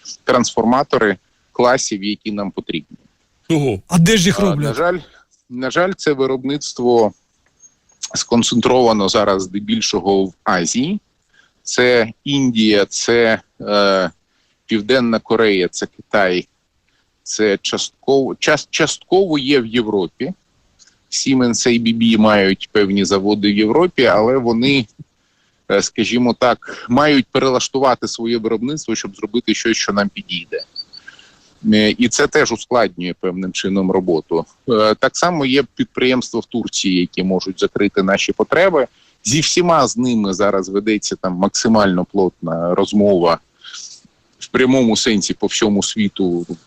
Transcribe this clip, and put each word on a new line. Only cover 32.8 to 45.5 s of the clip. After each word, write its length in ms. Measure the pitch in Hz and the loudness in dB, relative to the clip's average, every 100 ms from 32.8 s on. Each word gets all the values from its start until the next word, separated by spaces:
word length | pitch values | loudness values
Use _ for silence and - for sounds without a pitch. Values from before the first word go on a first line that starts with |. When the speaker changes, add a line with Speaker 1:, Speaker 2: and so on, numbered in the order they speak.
| 98 87 87 - | 0 -2 -8 -6
Speaker 1:
певним 320 | 92 90 92 | -6 -4 -6
чином 380 | - 95 98 92 | -6 -2 0 0
роботу. 560 | 92 90 80 - 82 - _ - | 0 0 -2 -2 -4 -6 _ -2
Е, 260 | 110 107 | 0 2
так 220 | 107 135 - | 2 -2 0
само 300 | 175 165 135 | -2 0 0
є 180 | 135 - | 0 -2
підприємства 640 | - 127 - 127 127 - 113 | -4 -6 -2 0 0 -2 -8
в 40 | - | -6
Турції, 540 | 120 101 - 98 90 | -6 -6 -4 -2 0
які 220 | 90 - | -2 -2
можуть 380 | 92 92 95 95 | -2 -2 -4 -4
закрити 420 | 101 - 101 101 | -4 0 -2 0
наші 300 | 95 98 - | 0 0 -2
потреби. 540 | - 107 147 190 156 120 _ _ _ | -2 0 2 2 2 -2 _ _ _
Зі 160 | 110 151 | -4 -2
всіма 460 | - 180 175 160 120 | 0 0 2 2 2
з 80 | 117 | 0
ними 380 | 127 113 98 | 0 0 0
зараз 340 | 92 101 98 95 | 0 0 0 -2
ведеться 480 | 98 107 107 - 95 | -2 0 -2 -4 -6
там 160 | 92 | -6
максимально 720 | 90 101 - 117 110 101 90 | -2 -2 0 2 4 2 0
плотна 680 | 90 101 90 - 82 82 87 | -2 -2 -2 -2 -6 -4 -2
розмова. 640 | 92 95 104 101 90 85 80 _ _ - - - - _ _ _ - | 0 0 2 2 4 2 0 _ _ -20 -20 -20 -20 _ _ _ -20
В 80 | - | -4
прямому 480 | 123 127 135 117 107 | 0 2 4 4 2
сенсі 380 | 123 104 - | 0 0 -2
по 120 | - | -4
всьому 360 | 101 | -4